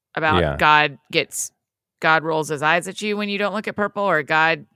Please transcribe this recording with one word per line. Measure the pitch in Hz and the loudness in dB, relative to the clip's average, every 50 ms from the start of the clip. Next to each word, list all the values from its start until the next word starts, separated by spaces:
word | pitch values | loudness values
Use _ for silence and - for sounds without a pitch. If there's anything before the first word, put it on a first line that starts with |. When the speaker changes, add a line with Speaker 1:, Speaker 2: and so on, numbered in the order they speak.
| _ _ - | _ _ -6
Speaker 1:
about | 160 160 156 156 87 | -2 0 0 2 2
Speaker 2:
Yeah. | 82 - 139 - | 2 0 0 2
Speaker 1:
God | 165 151 151 151 151 151 139 - _ _ | 4 4 6 4 4 2 -2 -8 _ _
gets, | - 156 - - - - - - - _ _ _ _ _ _ _ _ _ | -2 -2 -2 -2 -6 -10 -10 -10 -14 _ _ _ _ _ _ _ _ _
God | - 160 160 160 151 | 0 2 2 2 2
rolls | 160 160 156 151 147 | 0 -2 -2 -2 -4
his | 156 135 151 | -4 -2 0
eyes | 151 165 175 - 190 | 0 0 0 -2 -4
at | 185 - | -8 -8
you | 208 214 208 | -6 -4 -4
when | 202 208 202 | -4 -4 -4
you | 202 196 | -4 -2
don't | 202 202 185 | -4 -4 -4
look | 214 214 214 | -6 -6 -6
at | - | -4
purple, | - 208 196 - 208 | -4 -4 -4 -2 -2
or | 202 196 170 151 143 | 0 0 0 0 0
God | - 160 156 160 165 165 151 139 - _ | 0 2 2 4 2 2 -2 -6 -12 _